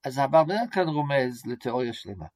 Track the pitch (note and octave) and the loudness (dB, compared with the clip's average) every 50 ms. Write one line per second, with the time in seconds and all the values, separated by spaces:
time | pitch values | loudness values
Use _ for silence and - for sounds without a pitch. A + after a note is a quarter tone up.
0 | - C#3 B2+ - F3 C3+ - - - D3+ F#3+ G#3+ A#3+ A#3 - G3 F#3 D#3+ D3+ D3 | -8 -6 0 0 0 4 6 4 4 6 0 -2 -2 -2 0 0 0 0 0 -2
1 | D3 C#3+ C#3+ C#3 B2+ B2+ B2 A#2 - G#2+ B2 A#2+ - B2+ A#2 B2 B2+ A#2+ A2+ - | -2 2 2 2 2 2 -2 -8 -10 -10 -10 -6 -6 -4 -2 -2 -2 -2 -6 -10
2 | - - G2+ F#2 D#2 D2+ _ | -12 -14 -12 -12 -12 -16 _